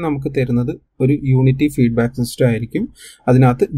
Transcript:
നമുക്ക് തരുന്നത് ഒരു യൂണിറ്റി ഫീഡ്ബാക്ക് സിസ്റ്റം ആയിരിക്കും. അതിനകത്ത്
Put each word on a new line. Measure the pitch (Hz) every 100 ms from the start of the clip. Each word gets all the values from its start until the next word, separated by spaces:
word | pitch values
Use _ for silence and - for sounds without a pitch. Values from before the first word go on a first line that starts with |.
| 165
നമുക്ക് | 143 139 135
തരുന്നത് | 123 120 123 - _ _
ഒരു | 131 147 135
യൂണിറ്റി | 131 131 135 147 143
ഫീഡ്ബാക്ക് | 120 117 117 -
സിസ്റ്റം | 120 - 127
ആയിരിക്കും. | 113 113 170 240 - - - -
അതിനകത്ത് | 127 127 123 202